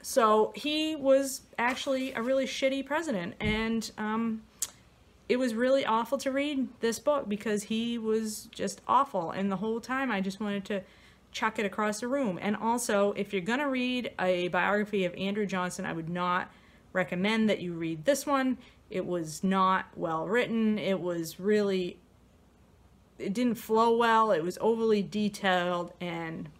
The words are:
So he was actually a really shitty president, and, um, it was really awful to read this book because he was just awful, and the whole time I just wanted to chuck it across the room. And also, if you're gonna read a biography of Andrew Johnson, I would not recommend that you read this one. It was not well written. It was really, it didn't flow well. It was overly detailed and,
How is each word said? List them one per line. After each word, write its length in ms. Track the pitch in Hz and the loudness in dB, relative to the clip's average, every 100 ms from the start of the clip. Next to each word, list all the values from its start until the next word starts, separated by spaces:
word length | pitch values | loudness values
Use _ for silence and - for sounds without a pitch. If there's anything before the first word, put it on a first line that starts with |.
So 500 | - 254 220 214 214 202 | -2 2 6 6 4 0
he 400 | 294 302 311 311 | -2 -2 -2 0
was 460 | 269 269 269 - - - | 4 4 4 -6 -10 -2
actually 540 | 240 247 285 262 262 | -2 -2 -2 -2 -2
a 100 | - | -2
really 240 | 240 269 262 | 0 0 0
shitty 380 | - 269 269 | 0 0 0
president, 500 | 269 302 320 196 175 - | -2 -2 0 -2 -4 -4
and, 500 | 214 214 226 226 214 - | -2 0 0 -2 -4 -6
um, 460 | 214 226 226 220 - - - - - _ _ _ - | -4 -2 -2 -4 -10 -10 -12 -12 -20 _ _ _ -2
it 100 | 247 | 0
was 160 | 254 | 0
really 320 | 220 254 269 - | 0 2 2 2
awful 320 | 220 233 277 | 0 0 -2
to 120 | 269 | 0
read 360 | 269 294 269 233 - | 0 0 -2 -4 -4
this 180 | 226 220 | -4 -2
book 300 | 285 285 202 | 0 0 -2
because 360 | 208 226 208 | -4 -2 -4
he 320 | 202 220 233 233 | -2 -4 -2 -4
was 520 | 220 220 220 214 - | -2 -2 -2 -8 -12
just 300 | - 196 - - | -8 -8 -6 2
awful, 420 | 240 277 185 165 | 2 2 -2 -4
and 200 | - 196 | -2 -2
the 60 | 185 | -2
whole 240 | 220 226 | -2 -4
time 300 | 233 262 269 | -4 -4 -2
I 100 | 196 | -2
just 200 | 190 190 | -2 -4
wanted 240 | 208 202 196 | -6 -6 -4
to 160 | 196 - - - - _ | -6 -6 -18 -20 -20 _
chuck 300 | - 220 220 | -4 -2 0
it 40 | |
across 360 | 202 208 214 208 | -2 0 -2 -2
the 80 | 247 | -2
room. 280 | 285 233 170 | 0 0 -2
And 140 | 202 214 | -2 -2
also, 560 | 226 240 233 202 202 | 0 0 0 2 2
if 200 | 202 202 | 0 -4
you're 80 | 190 | -4
gonna 280 | 175 254 285 | -2 0 0
read 420 | 254 247 247 226 - | 0 0 -2 -4 -2
a 300 | 185 180 180 | 0 0 0
biography 560 | 180 190 208 208 202 | 0 2 0 0 0
of 100 | 175 | -2
Andrew 320 | - 190 208 202 | -2 -4 -2 -2
Johnson, 380 | 190 180 185 | -2 -4 -4
I 80 | 160 | -6
would 160 | 165 160 | -6 -6
not 420 | 175 180 180 - - - - - | -2 0 0 -2 -12 -20 -20 -4
recommend 560 | 185 180 175 202 220 214 | -2 -2 0 2 4 2
that 120 | - | 2
you 140 | 180 | -2
read 300 | 165 165 160 | -4 -4 0
this 220 | 202 277 294 | 2 2 2
one. 320 | 277 262 247 - - _ | 0 2 -2 -8 -20 _
It 160 | 185 175 | -6 -2
was 380 | 175 156 - | -4 -4 -2
not 420 | 190 190 190 190 - | 2 4 4 4 -2
well 320 | - 170 160 160 | -6 -2 -2 0
written. 500 | 233 214 226 214 214 | 0 2 2 2 2
It 220 | 165 185 | 0 0
was 400 | 175 170 160 - | -2 -4 -6 -4
really, 600 | 196 208 202 190 180 - _ _ _ _ _ _ _ _ _ _ _ - | 2 2 2 0 -2 -8 _ _ _ _ _ _ _ _ _ _ _ -8
it 160 | 214 | -4
didn't 220 | 202 247 | 0 0
flow 420 | 220 - 220 233 233 | 0 2 4 6 6
well. 360 | 233 220 220 | 6 6 6
It 100 | 170 | 4
was 160 | 175 - | 0 0
overly 420 | 220 226 226 214 | 2 2 4 2
detailed 880 | 170 208 208 - 196 180 180 175 170 - | 2 -2 -2 0 2 2 2 -2 -4 -8
and, 480 | 175 170 165 165 156 | -8 -6 -6 -8 -12